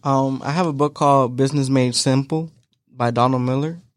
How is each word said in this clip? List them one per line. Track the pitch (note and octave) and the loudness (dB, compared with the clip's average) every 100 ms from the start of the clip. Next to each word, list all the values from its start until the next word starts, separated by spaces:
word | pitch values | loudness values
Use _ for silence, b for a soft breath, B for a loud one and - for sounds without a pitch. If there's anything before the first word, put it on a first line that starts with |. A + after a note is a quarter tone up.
Um, | C#3+ C3+ C3+ C3 | -2 0 0 -4
I | C3+ | -4
have | E3 E3+ | -2 -2
a | |
book | C#3 D3 | 0 -2
called | - C#3+ C#3 B2 B2+ | 0 2 4 2 0
"Business | C3+ D3 C3 | 0 0 0
Made | C3+ B2 | 2 2
Simple." | - C#3 C3 C#3 D#3+ E3 _ _ _ _ | 0 0 0 0 -4 -6 _ _ _ _
by | A#2+ A#2+ | -4 -2
Donald | A#2 B2+ B2+ | 0 0 0
Miller. | B2 C3+ D#3 E3+ - | 0 -2 -4 -8 -16